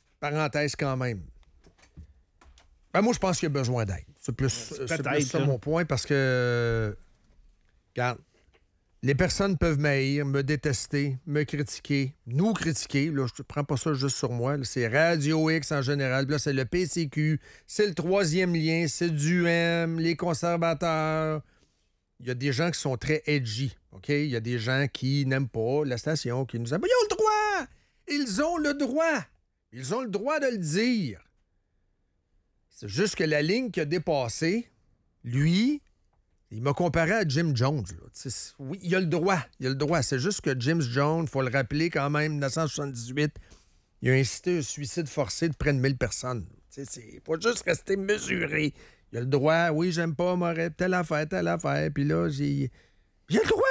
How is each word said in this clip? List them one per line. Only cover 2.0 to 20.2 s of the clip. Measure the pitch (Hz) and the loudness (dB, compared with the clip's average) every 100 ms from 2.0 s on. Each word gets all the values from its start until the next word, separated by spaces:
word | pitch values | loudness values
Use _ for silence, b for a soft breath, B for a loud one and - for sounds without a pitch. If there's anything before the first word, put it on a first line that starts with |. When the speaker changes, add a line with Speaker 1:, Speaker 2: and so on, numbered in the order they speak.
| - - _ _ - - - _ _ | -20 -20 _ _ -20 -20 -20 _ _
Speaker 1:
ben, | 175 | 2
moi, | 214 | 2
je | 233 | 2
pense | 190 175 | 0 0
qu'il | 165 | 0
y | |
a | |
besoin | 139 120 123 107 | 0 0 0 -2
d'aide. | 90 - - | -4 -10 -12
C'est | - 117 | -8 -2
plus, | 135 | 0
Speaker 2:
C'est | - - - | -2 -6 -8
Speaker 1:
euh, | 127 | -4
c'est | 165 | -4
Speaker 2:
peut-être, | 135 143 | 0 0
Speaker 1:
plus | 135 | 2
ça | 156 | 2
Speaker 2:
là. | 143 | 2
Speaker 1:
mon | 127 | 0
point, | - 160 170 | 0 0 0
parce | 139 - | 0 2
que, | 139 135 127 123 120 117 113 107 104 - _ _ _ - _ _ _ _ | 2 4 2 2 2 2 2 0 -4 -14 _ _ _ -20 _ _ _ _
regarde, | - 123 117 - _ _ _ _ _ _ _ | -2 -2 -2 -10 _ _ _ _ _ _ _
les | 127 | 0
personnes | 135 180 - 196 180 | 4 2 2 0 2
peuvent | 170 147 | 2 2
m'haïr, | 147 139 135 143 139 | 2 2 2 0 0
me | 139 | 0
détester, | 135 151 151 131 - 147 143 131 - | 0 0 0 -2 -2 -2 -2 -4 -4
me | 147 | -2
critiquer, | 147 147 143 - - 143 135 - - | -2 -4 -6 -6 -2 0 0 -6 -4
nous | 127 208 | 0 2
critiquer. | 196 160 147 - 143 151 | 2 0 -2 -2 0 0
Là, | 143 127 - | 0 -2 -6
je | |
prends | - - | -8 -6
pas | 143 139 | -2 -2
ça | 160 | 0
juste | 139 139 139 | 0 -2 -2
sur | 127 | -4
moi, | 117 123 147 | -2 -2 -2
là. | |
C'est | 123 - 117 | -4 -2 0
Radio | 131 165 170 143 160 160 | 4 4 4 2 2 2
X | 160 139 | 0 0
en | 147 | -2
général. | 131 143 135 131 139 | 0 0 0 0 0
Puis | |
là, | 147 | -2
c'est | - | 0
le | 135 127 | -2 0
P | 175 185 | 0 0
C | 175 156 | -2 -2
Q. | 156 151 156 B B B | 0 0 0 B B B
C'est | - 208 | 0 0
le | |
troisième | 165 165 196 180 170 185 170 | 0 0 2 2 2 2 2
lien. | 156 165 165 | 2 2 0
C'est | - 175 | 0 0
du | 156 151 180 170 | 0 2 2 4
M, | 170 170 170 165 165 | 4 2 2 0 0
les | 165 | 0
conservateurs. | 165 | 0